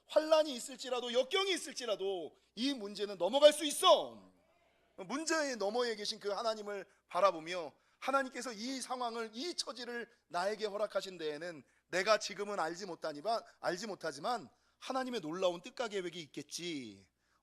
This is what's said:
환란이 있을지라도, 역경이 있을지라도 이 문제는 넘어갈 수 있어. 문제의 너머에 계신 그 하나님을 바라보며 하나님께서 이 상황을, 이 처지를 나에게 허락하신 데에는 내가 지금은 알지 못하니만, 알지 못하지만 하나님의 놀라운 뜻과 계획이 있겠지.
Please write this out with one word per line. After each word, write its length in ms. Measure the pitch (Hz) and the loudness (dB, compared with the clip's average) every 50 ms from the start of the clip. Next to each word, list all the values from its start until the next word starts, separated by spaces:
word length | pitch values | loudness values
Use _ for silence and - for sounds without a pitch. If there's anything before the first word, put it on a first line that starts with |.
| _ | _
환란이 460 | - - 302 311 311 320 311 311 311 254 | 2 2 4 4 6 6 4 4 2 -2
있을지라도, 580 | 233 - - 254 - - 254 254 247 247 240 | -6 -8 -10 -10 -10 -6 -4 -4 -2 -2 0
역경이 400 | 233 254 254 254 370 381 392 392 | 2 2 2 2 2 2 2 2
있을지라도 840 | 359 - - 285 226 - 254 226 196 180 190 196 190 175 151 120 - _ _ _ - | 0 -2 -2 -6 -10 -6 -4 -2 -2 -2 -2 -2 -2 -2 -6 -8 -12 _ _ _ -6
이 180 | 202 247 285 277 | -4 -2 -2 -2
문제는 440 | 233 202 208 202 185 202 202 202 | -4 -6 -8 -6 -4 -4 -4 -2
넘어갈 340 | 165 170 196 254 285 294 294 | 0 2 4 8 10 10 10
수 140 | 294 302 330 | 10 8 0
있어. 640 | 285 - - 370 359 294 185 143 120 113 101 95 - - _ _ _ _ _ _ _ _ _ _ _ _ | -2 0 4 8 8 8 8 6 0 -8 -14 -18 -20 -20 _ _ _ _ _ _ _ _ _ _ _ _
문제의 600 | - 190 170 247 302 320 302 320 320 294 277 247 | -12 -8 -6 -6 -4 -2 0 0 0 0 0 -2
너머에 400 | 208 196 202 226 247 247 233 220 | -2 -2 -2 0 0 0 0 -2
계신 240 | 208 208 - 220 202 | -4 -4 -6 -6 -4
그 100 | - 202 | -4 -4
하나님을 560 | 190 196 233 220 220 214 202 208 202 196 170 - _ _ _ | -2 0 0 0 -2 -2 -4 -6 -6 -8 -8 -12 _ _ _
바라보며 640 | - - 180 196 190 175 160 156 170 185 180 156 127 - _ _ _ _ - | -4 2 6 6 6 6 4 -4 -4 -4 -4 -6 -6 -10 _ _ _ _ -8
하나님께서 540 | - 269 269 269 262 254 254 254 233 254 220 | 0 2 2 2 2 0 -4 -8 -8 -6 -6
이 260 | 196 226 262 269 254 | -6 -6 -6 -6 -6
상황을, 520 | - - 254 247 247 233 226 233 226 220 214 | -6 -6 -4 -4 -4 -4 -4 -4 -6 -6 -6
이 220 | 240 330 349 - | -8 -8 -6 -6
처지를 520 | - - 294 226 247 240 240 240 240 214 - _ _ _ | -6 -6 -8 -8 -10 -8 -8 -8 -8 -8 -10 _ _ _
나에게 380 | - 170 175 185 202 220 202 214 | -6 -2 -2 0 0 -2 -2 -4
허락하신 520 | 208 196 214 214 202 - 196 185 190 185 | -4 -2 -2 -2 -2 -2 -2 -4 -4 -6
데에는 460 | 165 156 151 147 147 170 180 160 139 - _ _ _ _ | -6 -4 -4 -4 -4 -6 -8 -10 -12 -16 _ _ _ _
내가 300 | - 160 180 185 220 214 208 | -4 -2 2 4 4 4 4
지금은 400 | - - 190 185 202 208 202 180 | 2 -2 -6 -6 -6 -4 -2 -2
알지 260 | 160 160 170 175 202 | -2 -2 -4 -6 -8
못하니만, 560 | 185 160 - - 156 147 147 160 214 233 202 - - - - | -10 -8 -6 -6 -6 -6 -4 -2 -2 -2 -2 -4 -8 -12 -6
알지 280 | - 151 175 180 226 | -4 -4 -4 -4 -4
못하지만 600 | 214 175 - 165 160 131 139 175 233 247 208 139 107 _ _ _ _ _ - | -8 -8 -6 -6 -8 -6 -4 -4 -2 -2 -4 -6 -10 _ _ _ _ _ -12
하나님의 420 | - - 254 262 254 254 240 214 | -6 -4 -2 -2 -2 -2 -4 -4
놀라운 400 | 151 151 165 190 190 180 170 175 | -4 -4 0 2 2 2 2 0
뜻과 260 | - 254 - - 247 | -6 -8 -6 -4 -4
계획이 340 | 214 202 190 175 175 160 175 | -2 -2 -4 -4 -4 -6 -10
있겠지. 840 | 151 131 - 151 139 - - 156 175 175 156 139 120 107 98 98 95 _ _ _ _ _ _ _ | -12 -10 -10 -10 -10 -8 -8 -8 -6 -6 -6 -6 -6 -10 -14 -16 -20 _ _ _ _ _ _ _